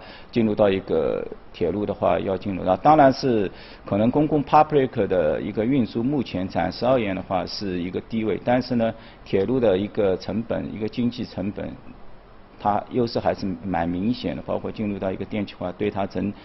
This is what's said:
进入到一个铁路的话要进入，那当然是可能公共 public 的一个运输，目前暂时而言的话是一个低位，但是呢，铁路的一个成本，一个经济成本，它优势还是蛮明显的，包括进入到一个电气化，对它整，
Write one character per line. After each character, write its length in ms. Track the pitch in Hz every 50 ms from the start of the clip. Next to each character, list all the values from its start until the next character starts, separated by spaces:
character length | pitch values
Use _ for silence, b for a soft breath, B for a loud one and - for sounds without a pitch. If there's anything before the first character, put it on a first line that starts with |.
| B B B B B -
进 140 | - 120 113
入 100 | 110 104
到 140 | 104 107 98
一 100 | 95 95
个 460 | - - 90 80 71 60 52 50 - - - - - -
铁 180 | - - - -
路 160 | 95 104 104
的 80 | 98 98
话 240 | - 101 90 87
要 200 | 90 95 98 95
进 180 | 92 - 104 92
入， 80 | 87 90
那 140 | 90 92
当 180 | - - 147 156
然 160 | 156 139 165
是 400 | - - - 131 117 107 95 87 B B B B B B -
可 120 | - 101
能 120 | 101 110 123
公 160 | 131 147 156
共 160 | 147 160 151 127
public 600 | - - 151 151 - 151 143 131 123 - 117 98
的 360 | 92 92 90 78 76 73 58
一 100 | 65 98
个 140 | 104 113 107
运 200 | 123 143 139 110
输， 160 | - - 117
目 220 | 117 135 151 139 104
前 240 | - - 90 92
暂 240 | 95 - 92 85 90
时 140 | 87 - 117
而 120 | 123 135
言 160 | 127 110 98 92
的 80 | 92
话 240 | 92 - 98 90 85
是 360 | - - - 104 98 90 87
一 100 | 85 92
个 80 | 90 90
低 220 | - - 113 110 110
位， 160 | 107 90 90 -
但 160 | 120 123 131
是 160 | 123 - 127
呢， 160 | 117 113 113 113 B B B B B -
铁 180 | - - 98 98
路 160 | 104 131 135
的 180 | 120 104 92
一 80 | 95 104
个 280 | 101 - 113 101 95 92
成 260 | 87 - - 92 110 117
本， 300 | - 92 87 87 92 -
一 60 | 101
个 80 | 107
经 240 | 107 - 127 120 120
济 140 | - - 101
成 260 | - - - 92 104
本， 180 | - 82 80 71 65 - - - - - - - - - - - - - - - -
它 240 | - - 104 101 104 - -
优 140 | - 123 120
势 140 | 113 - 127
还 140 | - 85 92
是 120 | - 104 98 90 85 90
蛮 240 | 95 87 82 85 87
明 240 | 87 90 95 117 123
显 200 | - - 90 65
的， 80 | 78 -
包 140 | - 92
括 140 | 87 - 95
进 180 | 98 - 110 104
入 80 | 101
到 140 | 95 98 95
一 60 | 95
个 80 | 95 98
电 200 | - - 104 101
气 80 | - -
化， 180 | - 92 90 87
对 180 | - 107 104
它 140 | - 98 98
整， 260 | 95 - 92 92 101 101 B